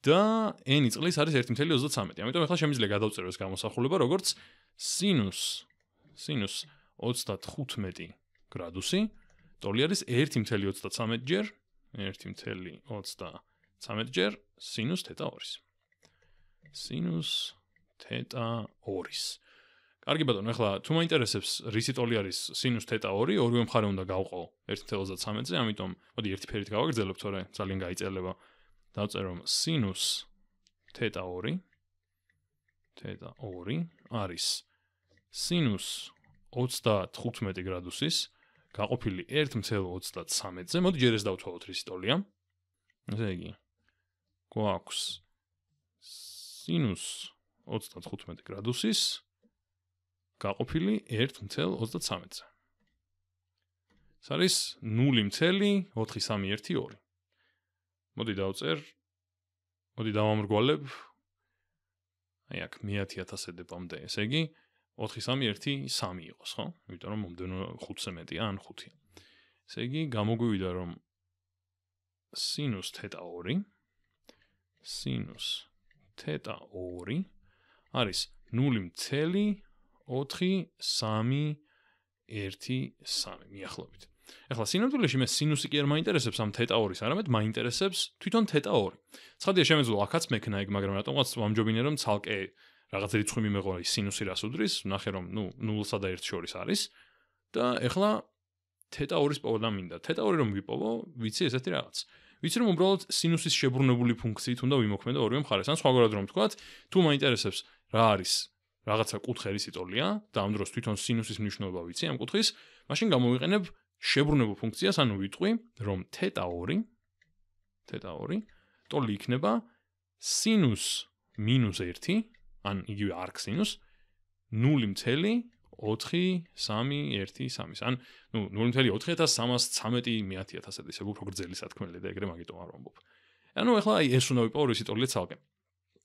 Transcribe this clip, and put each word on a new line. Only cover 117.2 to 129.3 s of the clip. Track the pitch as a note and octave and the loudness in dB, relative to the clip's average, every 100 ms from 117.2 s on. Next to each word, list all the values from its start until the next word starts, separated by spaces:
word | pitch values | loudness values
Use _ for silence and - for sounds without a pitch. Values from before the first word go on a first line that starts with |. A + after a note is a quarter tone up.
| _ _ _ _ _ _ - | _ _ _ _ _ _ -12
თეტა | - F2+ | -10 -8
ორი, | D#2 - F#3+ - _ _ _ _ | -8 -4 -4 -6 _ _ _ _
ტოლი | C#3+ A#2 | -2 0
იქნება | G2+ - B2 G#3 A#3 A3+ _ _ _ _ _ | -2 -2 0 2 0 -2 _ _ _ _ _
სინუს | - - A3 A3 C#3+ G2+ - - - _ _ - | -2 0 4 6 6 4 -2 -4 -8 _ _ -4
მინუს | G#2+ C3 A2 F2+ | 4 4 4 2
ერთი, | F2+ F2 - G#3 A3 _ - - | -6 -4 0 0 -2 _ -20 -8
ან | G2+ G2 F2+ | -4 -4 -4
იგივე | G2+ G2+ | -2 -2
არქ | F2 F2+ - | -2 -8 -8
სინუს, | - C3+ G#3+ - _ _ _ _ _ _ _ | -4 0 0 -4 _ _ _ _ _ _ _
ნული | A2 B2+ D3 G#2+ | 4 6 6 4
მთელი | F#2+ A#2 C3+ G3 A#3+ A#3 _ _ - | 0 0 2 4 2 -2 _ _ -6
ოთხი | G#2+ A2+ - E3+ F#3 F#3 E3+ | -2 -2 0 2 2 0 -4
სამი | - - G#2+ B2+ C#3+ D3 G#2 | -8 -4 -2 0 -2 -2 -2
ერთი | F#2+ - C3 | -4 -6 -8
სამის. | - - - | -6 -10 -6
ან, | A2+ B2+ - - _ | -4 -4 -6 -20 _
ნუ, | A2+ F#2+ | -4 -2
ნული | G2 A#2 | 2 2
მთელი | B2 B2+ | 4 4
ოთხი | G2+ - E3 | 2 -2 2
ათას | D#3 | 2